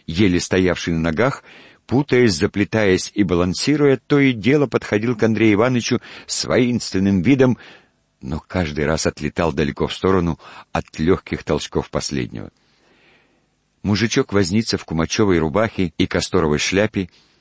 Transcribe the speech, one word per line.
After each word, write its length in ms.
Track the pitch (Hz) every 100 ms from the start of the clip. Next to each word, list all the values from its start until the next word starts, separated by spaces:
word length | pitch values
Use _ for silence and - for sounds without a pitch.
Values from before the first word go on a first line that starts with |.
| -
еле 340 | 82 104 87
стоявший 540 | - 95 92 85 -
на 60 | 82
ногах, 440 | 82 78 127 - - - - _ -
путаясь, 460 | 117 147 127 120
заплетаясь 800 | 80 101 98 101 110 104 92 -
и 100 | -
балансируя, 760 | 98 90 90 85 - 147 147 131 -
то 140 | 147
и 140 | 135
дело 340 | 120 101 151 131
подходил 480 | 120 - 107 113 113
к 80 |
Андрею 300 | 113 107 110
Ивановичу 480 | 101 123 127 110 117 - - -
с 180 | - -
воинственным 760 | 90 123 120 - 95 98 98
видом, 360 | 87 135 127 113 - - _ _ _ _
но 180 | 64 78
каждый 460 | - 92 80 73 73
раз 220 | 80 85
отлетал 460 | - 73 - 85
далеко 340 | 69 73 - 76
в 60 |
сторону 460 | - 95 95 85 76 - - -
от 280 | 82 - -
лёгких 440 | 80 87 - 78
толчков 460 | - 76 - 80 -
последнего. 640 | 71 - 69 57 58 50 - _ _ _ _ _ _ _ _ _ _ _ _
Мужичок-возница 960 | 92 101 110 - 131 98 87 107 113 92
в 80 | -
кумачёвой 540 | 82 82 - 104 87
рубахе 540 | 78 82 113 - 90 -
и 100 | 92
касторовой 500 | 90 - 92 80 73
шляпе 520 | - 92 107 104 90 _ _ _